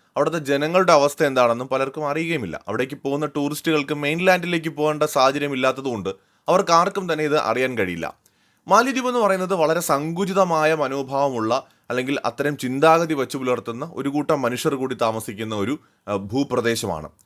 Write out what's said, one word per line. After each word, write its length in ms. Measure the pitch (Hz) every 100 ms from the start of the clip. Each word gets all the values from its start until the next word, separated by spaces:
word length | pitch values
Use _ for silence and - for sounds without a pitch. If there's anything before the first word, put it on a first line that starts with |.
| _ 131
അവിടുത്തെ 220 | 151 165
ജനങ്ങളുടെ 540 | 139 139 156 180 180
അവസ്ഥ 320 | 151 143 -
എന്താണെന്നും 440 | 147 131 120 117 131
പലർക്കും 400 | 131 135 151 147
അറിയുകയുമില്ല. 520 | 151 165 156 92 73 -
അവിടേക്ക് 300 | 110 135 143
പോകുന്ന 220 | 143 143 151
ടൂറിസ്റ്റുകൾക്ക് 680 | 147 143 151 165 151 139
മെയിൻലാൻഡിലേക്ക് 720 | 147 147 165 185 180 175 170 160
പോകേണ്ട 340 | 143 151 151
സാഹചര്യം 500 | 151 139 131 143 143
ഇല്ലാത്തതുകൊണ്ട് 560 | 131 131 131 135 107 92 - _ _ -
അവർക്ക് 240 | 185 170
ആർക്കും 400 | 165 185 196 180
തന്നെ 120 | 156
ഇത് 140 | 151 147
അറിയാൻ 400 | 107 120 131 117
കഴിയില്ല. 360 | 92 85 78 - _ _ _ _ -
മാലി 220 | 202 254
ദ്വീപ് 180 | 254 247
എന്ന് 120 | 247
പറയുന്നത് 340 | 208 185 185
വളരെ 260 | 185 156 165
സങ്കുചിതമായ 960 | 170 143 156 170 190 190 180 160 156
മനോഭാവമുള്ള 880 | 160 135 139 131 139 139 120 110 127 - _ -
അല്ലെങ്കിൽ 280 | 123 127 139
അത്തരം 320 | 120 - 143 143
ചിന്താഗതി 580 | 127 135 160 165 165
വച്ചു 240 | 143 131 139
പുലർത്തുന്ന 520 | 127 120 - 117 135
ഒരു 140 | 120 139
കൂട്ടം 340 | 147 143 147
മനുഷ്യർ 320 | 120 123 156
കൂടി 200 | 135 131
താമസിക്കുന്ന 600 | 117 113 110 110 104 110
ഒരു, 240 | 107 101 151 _ _ -
ഏഹ്, 100 | 104
ഭൂപ്രദേശമാണ്. 880 | 98 127 139 123 117 113 104 78 76 -